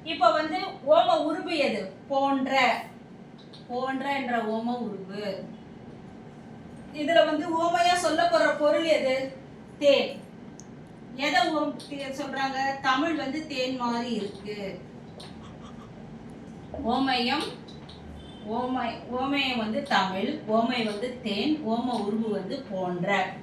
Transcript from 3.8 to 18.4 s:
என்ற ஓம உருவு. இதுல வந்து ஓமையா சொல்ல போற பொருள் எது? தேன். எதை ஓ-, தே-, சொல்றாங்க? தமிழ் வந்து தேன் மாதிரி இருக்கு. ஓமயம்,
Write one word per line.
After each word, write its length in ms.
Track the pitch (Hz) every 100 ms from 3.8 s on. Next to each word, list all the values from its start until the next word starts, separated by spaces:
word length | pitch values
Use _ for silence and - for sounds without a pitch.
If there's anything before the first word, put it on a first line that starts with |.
| 262 262 277 277
என்ற 220 | 240 233
ஓம 400 | 214 220 233 240
உருவு. 680 | 202 190 185 202 202 185 - - - - - - - - - - - - - - -
இதுல 320 | 302 302 330 302
வந்து 380 | 302 349 320
ஓமையா 300 | 339 339 349
சொல்ல 340 | 349 330 311 349
போற 200 | 330 302
பொருள் 360 | 294 294 311 330
எது? 500 | 269 262 262 262 - - - - -
தேன். 480 | 285 262 - - - - - - - - - - - 254 285
எதை 160 | 359 339
ஓ-, 220 | 302 294 240 -
தே-, 240 | 277 269 -
சொல்றாங்க? 380 | 269 262 269 262 269 269
தமிழ் 340 | 269 269 330 294
வந்து 320 | 269 302 -
தேன் 300 | 262 254 254
மாதிரி 340 | 247 240 240
இருக்கு. 440 | 214 196 - 208 208 196 180 - - - - - - - - - - - - - - - - - - - - 220
ஓமயம், 600 | 247 269 247 240 294 233 - - - - - - - - -